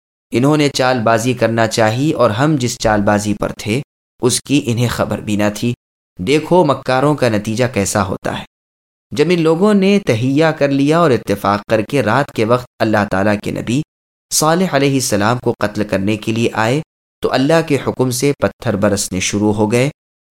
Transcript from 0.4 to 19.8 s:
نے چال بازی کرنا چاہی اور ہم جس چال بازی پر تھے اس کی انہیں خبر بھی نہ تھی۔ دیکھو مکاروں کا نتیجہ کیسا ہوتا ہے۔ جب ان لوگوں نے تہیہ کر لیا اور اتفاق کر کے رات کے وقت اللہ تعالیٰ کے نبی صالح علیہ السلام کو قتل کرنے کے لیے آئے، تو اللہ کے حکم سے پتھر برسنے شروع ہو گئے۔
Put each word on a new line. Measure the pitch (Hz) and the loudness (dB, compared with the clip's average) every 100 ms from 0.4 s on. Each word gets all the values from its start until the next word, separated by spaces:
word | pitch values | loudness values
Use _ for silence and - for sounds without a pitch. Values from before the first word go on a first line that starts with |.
| 139 151 | 2 2
نے | 147 | 2
چال | - 127 127 | 0 0 0
بازی | 110 113 123 | 2 2 0
کرنا | 123 113 113 110 | 0 0 0 0
چاہی | 117 110 120 151 | 2 0 2 0
اور | - 120 | 2 0
ہم | 107 151 147 | 2 0 0
جس | 120 - | -2 -2
چال | 113 107 | 0 0
بازی | 104 104 107 | 2 0 0
پر | 101 95 | -4 -4
تھے | - 107 120 - _ _ - | -6 -4 -4 -6 _ _ -2
اس | 123 - | -2 -2
کی | - 143 120 | 0 0 0
انہیں | 117 117 | 0 -2
خبر | - 101 104 | -2 -4 -4
بھی | 107 101 | -4 -2
نہ | 104 | -2
تھی۔ | 104 120 120 _ _ _ - | -2 -4 -4 _ _ _ -6
دیکھو | 92 151 151 180 | 0 0 2 2
مکاروں | 147 127 - 131 147 | 2 0 -2 0 2
کا | 143 123 | 2 0
نتیجہ | 107 110 110 120 | 0 -2 -2 -2
کیسا | 101 95 104 | -2 -2 -2
ہوتا | 98 98 - 101 | -2 -4 -6 -8
ہے۔ | - _ _ _ _ _ - | -12 _ _ _ _ _ -8
جب | - 156 | 0 2
ان | 175 | 2
لوگوں | 156 165 208 | 2 2 4
نے | 208 190 202 202 | 4 4 2 2
تہیہ | 113 131 139 160 156 | 0 2 2 2 2
کر | 143 | 0
لیا | 139 139 165 | 2 2 2
اور | 165 | 2
اتفاق | 113 - 101 98 104 - | 2 -2 -2 0 -2 0
کر | 110 | -2
کے | 101 139 | 0 -2
رات | 104 127 143 | 0 0 -2
کے | - | -2
وقت | 107 123 - - | 0 0 -2 -4
اللہ | 113 104 101 | 0 0 0
تعالیٰ | 95 104 104 | 0 0 0
کے | - | -4
نبی | 95 101 131 - _ _ _ - | -6 -2 -2 -4 _ _ _ -6
صالح | - 151 170 180 139 | -2 0 2 0 2
علیہ | 139 | 2
السلام | 135 - 101 104 123 | 0 0 0 0 0
کو | 120 - | -2 -2
قتل | 104 104 | -4 -4
کرنے | 101 98 98 107 | -4 -2 -2 -4
کے | - | -4
لیے | 113 117 | -2 -2
آئے، | 107 110 143 - _ _ - | 0 -2 -2 -4 _ _ -6
تو | - | -2
اللہ | 131 139 165 160 | 0 2 2 2
کے | 135 113 | -2 -2
حکم | - 127 | -2 -2
سے | 123 143 139 | 0 -2 0
پتھر | 98 - 117 101 | -2 -2 -4 0
برسنے | 104 98 - 92 | 0 0 -2 -4
شروع | - 101 107 | -2 0 0
ہو | 104 107 | 2 0
گئے۔ | 120 | 0